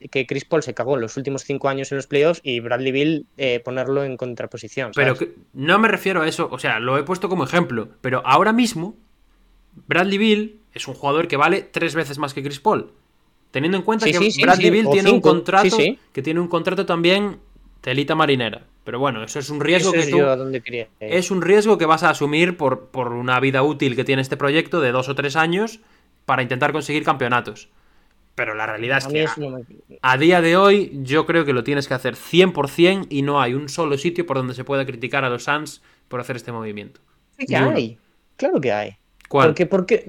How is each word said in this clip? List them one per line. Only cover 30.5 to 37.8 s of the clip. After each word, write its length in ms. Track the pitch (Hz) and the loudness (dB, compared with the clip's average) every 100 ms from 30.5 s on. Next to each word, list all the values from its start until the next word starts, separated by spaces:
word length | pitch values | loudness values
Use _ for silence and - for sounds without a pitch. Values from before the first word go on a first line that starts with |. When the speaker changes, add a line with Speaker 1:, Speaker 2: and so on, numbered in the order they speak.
| 175 | 6
Speaker 2:
hoy 340 | 202 202 185 139 | 6 4 2 -6
yo 240 | 131 147 156 | -2 0 2
creo 180 | 165 | 2
que 80 | 147 | 2
lo 100 | 127 | 0
tienes 220 | 117 143 135 | 0 -2 -2
que 80 | |
hacer 220 | 127 127 117 | -4 -4 -6
cien 360 | - 165 185 | 0 4 4
por 160 | 170 139 | 2 -2
cien 380 | - 170 196 180 | 4 4 4 -2
y 140 | 143 | -2
no 180 | 139 143 | 0 2
hay 120 | 123 | 0
un 140 | 127 147 | -2 -4
solo 300 | 156 160 139 | -4 -2 -2
sitio 260 | 175 170 | -2 -2
por 120 | 170 131 | -2 -2
donde 180 | 127 | -4
se 100 | 127 | -6
pueda 220 | 131 139 135 | -4 -2 -2
criticar 380 | 120 120 143 | -6 -4 -2
a 40 | 131 | -2
los 140 | 120 | -4
Suns 380 | - 147 151 - _ _ _ | -2 -4 -4 -14 _ _ _
por 120 | 123 | -10
hacer 160 | 120 123 | -8 -10
este 140 | 120 | -10
movimiento. 500 | 117 110 104 101 - _ _ _ - | -10 -10 -12 -14 -20 _ _ _ -14
Speaker 1:
Sí 80 | 269 | -4
que 120 | 160 | 0
Speaker 2:
Ni 40 | |
uno. 140 | - | 2
Speaker 1:
hay, 220 | 311 | 0